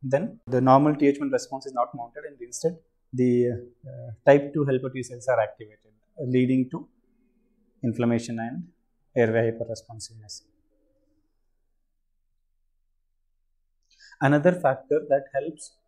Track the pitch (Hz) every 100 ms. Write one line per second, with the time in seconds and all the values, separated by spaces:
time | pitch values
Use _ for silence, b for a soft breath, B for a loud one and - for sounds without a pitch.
0 | 135 139 214 - - 127 131 131 147 151
1 | 143 143 143 131 - 135 135 127 127 139
2 | 120 151 151 139 120 - 160 165 _ _
3 | _ 127 127 123 120 120 - _ 131 127
4 | 120 110 - 143 143 151 139 131 131 131
5 | 120 123 120 120 107 - 107 107 110 _
6 | _ - 127 127 127 131 127 - - _
7 | _ _ _ _ _ _ _ _ 120 113
8 | 120 117 117 113 113 143 175 _ _ _
9 | _ - 117 113 113 113 113 113 - 113
10 | - 113 104 - _ _ _ _ _ _
11 | _ _ _ _ _ _ _ _ _ _
12 | _ _ _ _ _ _ _ _ _ _
13 | _ _ _ _ _ _ _ _ _ b
14 | b b 139 147 160 175 151 135 - 151
15 | 147 139 - 139 147 - - _